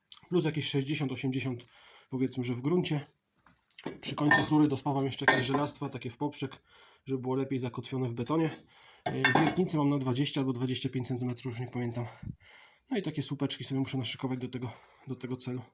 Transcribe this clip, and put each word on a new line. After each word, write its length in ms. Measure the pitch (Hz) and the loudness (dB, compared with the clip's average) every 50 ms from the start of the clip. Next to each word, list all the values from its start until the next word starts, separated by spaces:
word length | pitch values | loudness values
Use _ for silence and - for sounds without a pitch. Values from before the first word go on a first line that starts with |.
| _ _ - - - - | _ _ -20 -20 -6 0
plus 160 | 175 175 151 | 2 2 2
jakieś 260 | 160 156 156 - - | 2 2 0 0 0
sześćdziesiąt, 420 | - 143 131 135 156 139 147 127 | 0 0 0 0 0 0 -2 -2
osiemdziesiąt, 540 | 127 117 - 131 127 135 110 127 123 120 - - - - - - - - - _ | -2 -2 -2 -2 0 0 0 -2 -4 -6 -8 -14 -20 -20 -20 -20 -20 -20 -12 _
powiedzmy, 340 | 131 127 131 127 - 131 120 | -2 0 0 0 0 -2 -2
że 100 | 120 123 | -2 -2
w 60 | 117 | -2
gruncie. 460 | 123 147 175 180 - - 151 147 - - _ _ _ _ _ _ _ - _ _ _ _ _ - - - - - | 0 2 2 2 2 2 0 -2 -2 -6 _ _ _ _ _ _ _ -20 _ _ _ _ _ -12 -12 -12 -8 -6
Przy 140 | - - 135 | -4 -4 0
końcu 220 | - 147 147 - - 147 - | 2 4 6 6 6 6 6
rury 180 | 156 151 151 139 | 6 6 6 6
dospawam 360 | 135 127 - 147 135 139 135 | 4 2 0 0 0 2 0
jeszcze 200 | 135 123 - 139 135 | 0 0 2 6 6
jakieś 180 | 135 135 123 | 6 6 4
żelastwa, 420 | 123 135 139 147 147 - - 143 131 | 2 2 2 0 0 -2 -4 -6 -6
takie 220 | - 123 - 120 | -6 -6 -8 -10
w 60 | - | -6
poprzek, 460 | - 147 147 - - 139 131 - - _ _ - - - - - _ _ | -4 -4 -4 -2 -2 -4 -4 -6 -8 _ _ -20 -20 -20 -20 -20 _ _
żeby 160 | 135 135 127 | -4 -4 -2
było 120 | 120 127 131 | 0 0 0
lepiej 240 | 135 135 131 139 123 | 0 0 0 -2 -2
zakotwione 500 | 127 120 - 127 113 - 135 127 131 123 | -2 -4 -4 -6 -6 -4 -2 -2 -2 -2
w 60 | 117 | -2
betonie. 360 | 120 120 - 151 165 165 156 - - - _ _ - - - - - - | -2 -2 0 2 2 2 0 -2 -6 -14 _ _ -20 -20 -20 -12 -8 -4
E, 360 | - 127 131 131 127 127 - | -4 0 2 4 6 6 6
wiertnicy 360 | 160 147 - 175 185 143 - | 6 4 4 2 2 2 2
mam 140 | 151 143 143 | 2 4 4
na 80 | 143 139 | 4 2
dwadzieścia 420 | 131 131 120 131 147 143 - 147 | 2 0 0 0 0 0 0 0
albo 120 | 135 131 | 0 0
dwadzieścia 360 | 127 120 131 127 131 - - 127 | 0 0 -2 -2 -2 -2 -2 -2
pięć 200 | - 127 120 - | -2 -4 -2 -2
centymetrów, 360 | 131 120 123 123 120 120 - | -2 -2 -2 -4 -4 -6 -6
już 160 | 131 110 117 | -6 -6 -6
nie 60 | 127 | -6
pamiętam. 400 | 117 - 123 120 120 120 127 120 113 - - - - - - - - - - - - _ _ _ - | -6 -4 -4 -4 -2 -2 -4 -6 -6 -8 -12 -12 -12 -12 -12 -16 -20 -20 -20 -20 -20 _ _ _ -4
No 80 | 269 208 | -4 -2
i 40 | |
takie 200 | 175 160 - 147 | -2 -2 -4 -4
słupeczki 420 | 135 - 147 139 143 131 - - 127 | -4 -4 -4 -2 -2 -2 -2 -4 -4
sobie 160 | - 135 135 | -2 -2 -2
muszę 180 | 135 - - 131 | -2 0 -2 -2
naszykować 400 | 120 - - - - 127 127 127 | -2 -4 -4 -4 -4 -4 -4 -4
do 100 | 127 120 | -6 -6
tego, 240 | - 123 123 110 - - - - - _ - | -6 -6 -8 -8 -10 -12 -20 -20 -20 _ -12
do 80 | 139 127 | -10 -10
tego 220 | - - 120 131 | -8 -6 -6 -6
celu. 260 | 123 - 127 123 123 113 - | -6 -4 -6 -6 -6 -8 -12